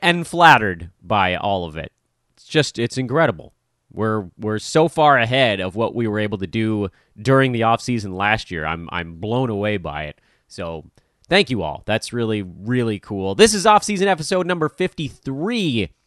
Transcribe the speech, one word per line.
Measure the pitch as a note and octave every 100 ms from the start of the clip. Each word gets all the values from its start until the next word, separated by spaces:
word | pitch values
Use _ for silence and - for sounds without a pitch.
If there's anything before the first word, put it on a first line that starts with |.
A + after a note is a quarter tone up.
and | F3 F3 E3
flattered | E3+ E3 B2+ G#2 E2+ E2+ _
by | F2+ G#2+ F#2 F2
all | G2+ G2
of | E2+ D#2
it. | D2 _ _ _ _
It's | _ -
just, | D#3+ C#3 A2+
it's | A#2 C3
incredible. | B2+ C#3 D3+ D#2+ - _ _ _ _
We're, | F#2+ A2 A2 F2+ -
we're | G#2 G#2+
so | - D#3 E3
far | - D3+ C3+
ahead | A#2 C3 B2 G2
of | F#2 G2
what | A2+
we | A#2 A2+
were | G#2
able | G#2+ G2+
to | F#2+
do | A2+ A2 G#2+ G2 - _ -
during | A2 C3+ C3+
the | A#2
off | A2+ A#2
season | - A#2+ G2+ F#2
last | G2+ G#2+ -
year. | E2+ D#2
I'm, | E2 E2+
I'm | F2 E2+
blown | E2 G#2+ B2 B2+
away | G2+ G#2 G#2
by | E2 D2 D2+
it. | - _ _ _
So | - E2+ D#2+ - _ _ _ -
thank | F#3 F3
you | A#2
all. | D#2 C#2+ -
That's | A2 -
really, | A#2+ A2+ G#2+
really | F#2 E2+ G#2 B2+ A#2 G2+
cool. | - G2+ F#2+ G2
This | G#3+
is | G#3 G3
off | G#3
season | - G3+ G3
episode | E3 D3+ F#3 F3
number | F3 D3+
fifty-three. | - F#3 - C#3 - - C3+ F#3 A#3+ F3 A#2 F2+ _